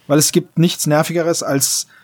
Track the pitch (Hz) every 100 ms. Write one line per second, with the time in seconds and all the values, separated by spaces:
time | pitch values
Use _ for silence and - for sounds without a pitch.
0 | - 147 151 175 - - 170 - 151 151
1 | 160 165 165 165 - 139 - - - -